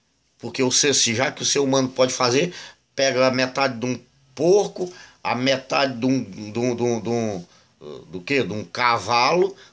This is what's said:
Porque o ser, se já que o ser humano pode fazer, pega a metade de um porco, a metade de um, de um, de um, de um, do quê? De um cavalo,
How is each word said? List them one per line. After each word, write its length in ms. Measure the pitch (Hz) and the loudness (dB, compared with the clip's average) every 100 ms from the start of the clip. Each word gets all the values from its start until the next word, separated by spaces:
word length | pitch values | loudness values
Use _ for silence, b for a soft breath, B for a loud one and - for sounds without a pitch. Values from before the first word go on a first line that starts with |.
| _ _ _ _ | _ _ _ _
Porque 240 | 117 120 | -8 -2
o 80 | 127 | 2
ser, 240 | - 147 | 2 2
se 200 | 127 117 | 2 2
já 180 | 110 135 | 2 0
que 100 | - | -2
o 20 | |
ser 140 | - 143 | -2 0
humano 300 | 135 135 127 | 2 2 2
pode 260 | - 131 | 2 0
fazer, 400 | - 123 131 175 B B B _ | 2 2 2 0 B B B _
pega 320 | - 135 123 131 | -2 0 4 2
a 40 | |
metade 480 | 127 127 139 135 117 | 2 0 0 -2 -2
de 80 | 123 | -4
um 140 | 120 - _ _ | -6 -10 _ _
porco, 580 | - 165 202 190 - 180 B B B | -2 2 4 2 -4 -10 B B B
a 100 | - | -4
metade 640 | 117 131 131 - 143 135 120 | 0 0 0 0 -2 0 0
de 80 | 127 | 0
um, 160 | 131 | 0
de 360 | 104 95 107 113 | -2 -10 -10 -4
um, 180 | 123 120 | -2 0
de 60 | |
um, 180 | 120 117 | -2 -2
de 80 | 104 | -2
um, 380 | 117 110 92 85 b b _ 73 65 71 | -2 -2 -4 -10 b b _ -16 -16 -14
do 140 | 90 | -12
quê? 240 | 90 139 | -2 -2
De 80 | 95 | -2
um 120 | 104 | -6
cavalo, 920 | 90 - 123 117 95 120 131 170 190 B B | -8 -2 0 0 0 2 2 2 0 B B